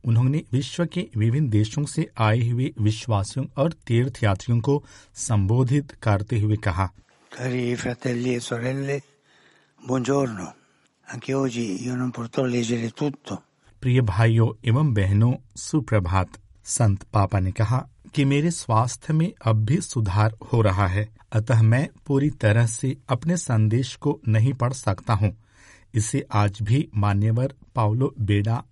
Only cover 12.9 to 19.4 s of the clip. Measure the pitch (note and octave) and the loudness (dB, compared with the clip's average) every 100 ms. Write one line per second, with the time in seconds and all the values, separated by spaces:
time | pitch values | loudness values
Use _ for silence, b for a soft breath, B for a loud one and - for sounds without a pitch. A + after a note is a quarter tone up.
12.9 | - D3 C3 - F#2+ _ _ b _ B2+ | -4 -6 -6 -14 -16 _ _ b _ 0
13.9 | B2 A2+ F#2 A#2 A2+ A2+ - - A#2+ D3+ | 2 2 2 4 4 2 0 0 2 2
14.9 | G#2+ F#2+ G2+ A#2 B2 - - - D#3 A2 | 2 2 4 4 0 -6 -16 -4 -4 0
15.9 | G#2+ F2+ G2 F#2 - _ - - - A2+ | 0 2 -2 -2 -8 _ -20 -10 0 2
16.9 | G2+ - G#2 G2 G2+ F#2 - G#2+ B2+ - | 2 -2 -2 0 0 -2 0 0 0 -2
17.9 | _ - - C3+ C#3 E3 E3+ - A2 B2 | _ -8 0 2 2 0 -2 0 2 2
18.9 | - - D#3+ E3+ - | -4 -2 0 0 -2